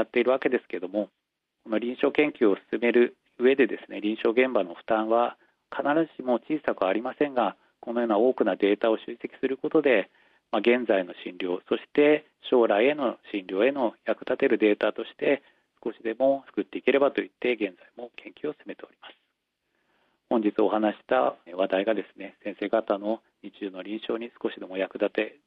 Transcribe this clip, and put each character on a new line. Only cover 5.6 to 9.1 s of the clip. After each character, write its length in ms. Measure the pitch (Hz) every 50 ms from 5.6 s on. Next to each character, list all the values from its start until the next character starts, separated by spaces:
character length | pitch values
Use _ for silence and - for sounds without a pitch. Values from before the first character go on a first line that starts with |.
| _ _
必 120 | - - 135 143 147
ず 140 | 160 165 - _
し 60 | -
も 180 | 127 127 120 -
小 200 | - - 156 151 -
さ 100 | 120 104
く 120 | - 98
あ 60 | 92 98
り 80 | 110
ま 100 | 123 127 123 -
せ 100 | 147 143
ん 60 | -
が、 200 | 123 107 92 - _ _ _ _ _
こ 140 | - 120 117
の 60 | 120
よ 60 | 120
う 20 | 113
な 80 | 104 104
多 160 | 120 131 127
く 100 | - 113
の 120 | 98 90
デ 200 | - 101 98 104
ー 20 | -
タ 120 | 117 113
を 80 | 110 -
集 180 | - 120